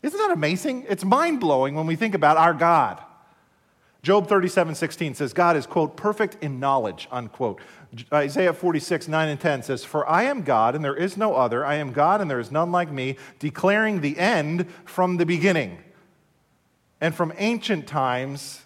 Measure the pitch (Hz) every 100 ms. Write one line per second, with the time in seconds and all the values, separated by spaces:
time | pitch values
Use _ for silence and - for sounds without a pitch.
0 | 277 392 427 339 151 185 - 254 269 196
1 | 190 254 339 294 175 135 135 147 160 165
2 | 220 196 147 156 165 156 170 165 120 92
3 | - - _ _ _ _ _ _ _ _
4 | - 202 180 202 180 185 165 156 160 -
5 | 160 120 139 143 175 160 123 175 151 -
6 | 208 208 202 - 151 131 139 139 107 85
7 | - 127 113 - 120 95 - - - 113
8 | 120 147 143 143 185 160 180 160 - 165
9 | - 156 156 143 170 139 - 131 - 202
10 | - 165 247 277 147 120 113 143 147 139
11 | 180 190 214 131 123 120 143 147 139 123
12 | 151 208 180 131 107 147 170 180 170 143
13 | 131 135 - - 151 - 185 202 220 202
14 | 147 156 185 233 151 170 175 - - -
15 | 180 180 170 175 175 170 110 90 - _
16 | _ _ _ _ _ _ _ _ _ _
17 | 160 160 165 - 208 233 - 190 143 151
18 | 131 123 135 139 - -